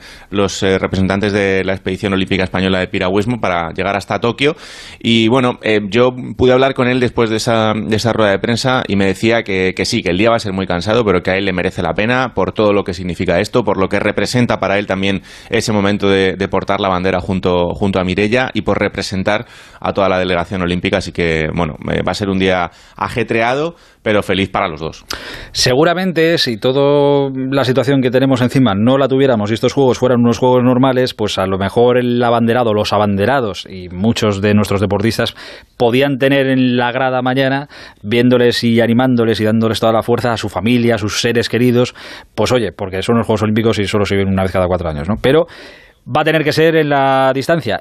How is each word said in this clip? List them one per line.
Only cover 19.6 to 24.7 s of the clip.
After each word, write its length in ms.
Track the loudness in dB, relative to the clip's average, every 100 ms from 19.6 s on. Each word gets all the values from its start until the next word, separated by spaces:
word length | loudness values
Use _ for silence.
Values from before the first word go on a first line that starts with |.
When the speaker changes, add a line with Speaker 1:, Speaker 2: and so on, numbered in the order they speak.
| -20 -8
Speaker 1:
a 120 | -4
toda 160 | 0 0
la 100 | 2
delegación 440 | 0 -2 -2 -4
olímpica. 360 | -2 -2 -2 -2
Así 140 | -4
que, 360 | -2 0 0 -2
bueno, 200 | -2 -4 -4 -4
eh, 100 | -4 -2
va 60 |
a 20 |
ser 140 | -2 -2
un 100 | 0
día 320 | 2 0 -2 -8 -18 -8
ajetreado, 800 | -6 -4 -2 0 0 -2 -4 -8 -20 _
pero 200 | -2 0
feliz 260 | 0 -2 -2
para 200 | -2
los 120 | -4